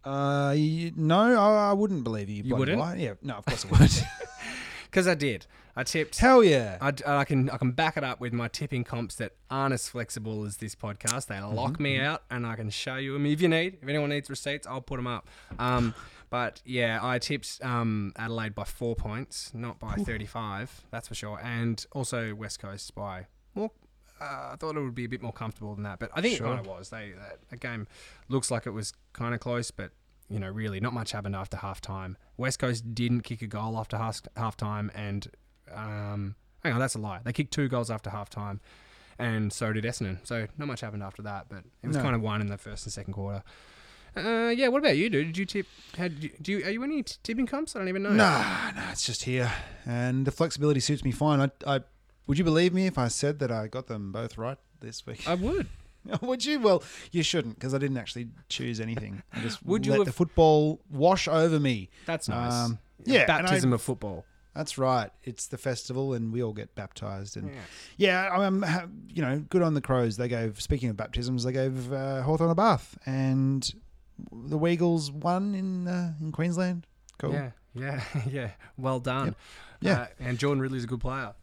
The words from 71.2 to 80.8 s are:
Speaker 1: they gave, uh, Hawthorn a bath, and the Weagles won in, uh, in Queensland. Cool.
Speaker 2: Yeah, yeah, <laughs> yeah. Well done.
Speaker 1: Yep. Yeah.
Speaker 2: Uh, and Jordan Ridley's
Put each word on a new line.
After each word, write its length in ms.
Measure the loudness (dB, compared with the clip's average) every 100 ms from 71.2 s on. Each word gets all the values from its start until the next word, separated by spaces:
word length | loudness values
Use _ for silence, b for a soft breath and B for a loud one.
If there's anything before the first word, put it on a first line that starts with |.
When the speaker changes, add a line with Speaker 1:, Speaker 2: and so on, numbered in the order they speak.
| -2 -2
Speaker 1:
they 100 | -2
gave, 400 | 0 -2 -2 -6
uh, 300 | -4 -4 -2
Hawthorn 280 | 0 2 4
a 40 |
bath, 420 | 6 6 4 0 -12
and 640 | -4 0 4 4 4 2 -2 -8 -20 -20 -20 -16 -14
the 240 | -12 -4 2
Weagles 520 | 2 4 4 4 0
won 460 | -2 0 2 0 -2
in, 320 | -2 -2 -2
uh, 240 | 0 -2 -4
in 100 | -4
Queensland. 560 | 0 0 2 0 0 -6 _ -20 -6
Cool. 140 | -2
Speaker 2:
Yeah, 180 | 0 -2 -10 _
yeah, 300 | -8 -6 -4 -4
<laughs> 160 | -4 -2
yeah. 200 | -4 -6 -8 B -4
Well 240 | -2 0
done. 260 | 0 0 -2
Speaker 1:
Yep. 100 | -4 B B B B
Yeah. 200 | 2 2
Speaker 2:
Uh, 40 | 0 -6
and 180 | -4 0
Jordan 220 | 2 2
Ridley's 220 | 0 -2